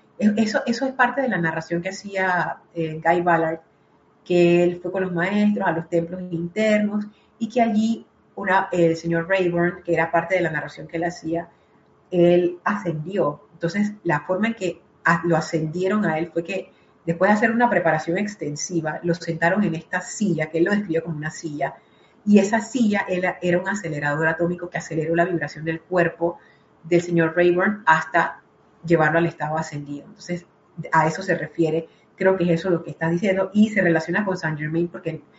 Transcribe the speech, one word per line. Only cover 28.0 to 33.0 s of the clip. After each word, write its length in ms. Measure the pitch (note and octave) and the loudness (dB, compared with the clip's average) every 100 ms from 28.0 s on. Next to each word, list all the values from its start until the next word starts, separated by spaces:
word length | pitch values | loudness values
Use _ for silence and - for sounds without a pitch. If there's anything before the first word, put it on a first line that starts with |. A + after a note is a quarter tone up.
| - E3+ - - _ _ _ _ E3 | 2 0 0 -4 _ _ _ _ 0
llevarlo 320 | E3 D3+ E3 | 2 4 2
al 80 | E3 | 0
estado 320 | - D3+ D#3 | -2 -6 -4
ascendido. 480 | D#3+ D3 C#3+ C#3+ - | -6 -10 -10 -12 -14
Entonces, 400 | - - F3 - _ _ - - | -20 -10 -10 -10 _ _ -14 -2
a 140 | D#3+ D#3 | 0 2
eso 140 | - | -2
se 160 | - E3 | -2 -2
refiere, 520 | D#3+ - D#3+ D#3+ - _ _ - | -4 -2 0 0 -4 _ _ 0
creo 200 | F#3+ F#3 | 2 2
que 80 | |
es 160 | F3 E3 | 2 0
eso 100 | F#3+ | 2
lo 120 | E3+ | -2
que 100 | - | -2
estás 180 | - | -6